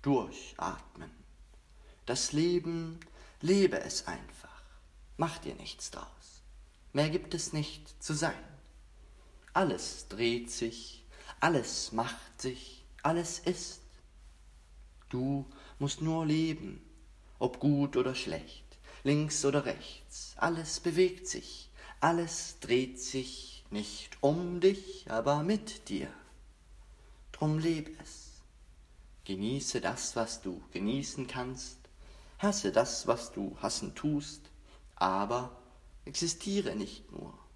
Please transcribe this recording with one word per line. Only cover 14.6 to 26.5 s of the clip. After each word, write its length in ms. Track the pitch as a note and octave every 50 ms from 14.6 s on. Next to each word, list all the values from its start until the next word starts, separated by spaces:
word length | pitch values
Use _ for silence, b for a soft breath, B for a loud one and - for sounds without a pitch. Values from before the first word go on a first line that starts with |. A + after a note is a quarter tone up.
| - - - - - - - - - -
Du 360 | - B2+ B2+ C3+ C#3 C#3 C3+ B B B B B B B
musst 220 | C#3 C#3+ - -
nur 240 | D#3 D#3+ D#3+ E3 E3
leben, 560 | D3+ D3+ D#3+ D#3+ E3 D#3 - - F#2+ F#2+ - - - - - - - - - - - - -
ob 220 | A#2+ B2+ - -
gut 360 | - D3 D3 C#3+ C#3 C#3 -
oder 180 | B2 B2 B2+ C3
schlecht, 500 | - - G2 E2 D#2 - - - - - - - - B B B B B
links 400 | C3+ D3 D3 D3+ D3+ - - -
oder 200 | C#3 C3+ D3 -
rechts. 680 | B2 - - - - - - - - - - - - -
Alles 440 | - - E3 E3+ E3 D#3+ D3+ - -
bewegt 460 | - F3 D#3 E3+ F#3 F3+ - - -
sich, 440 | - - - - - - - - - B B B B B B
alles 600 | - D#3+ E3+ E3+ E3+ E3 - - - - - -
dreht 400 | - - A#2+ B2+ C3 B2+ B2+ -
sich 640 | - - - C3+ B2+ - - - - - - - - -
nicht 460 | G2+ G#2 G#2+ - - - - - - -
um 380 | - C#3 D3+ E3+ F3+ F3 F3+ F3
dich, 500 | E3 F#3+ G3+ G3 - - - - - -
aber 320 | - A2+ A#2 C#3 D3 D3
mit 460 | D#3 F3 A3 G#3+ - - - - - -
dir. 200 | G2+ E2+ - - - - - - - - - -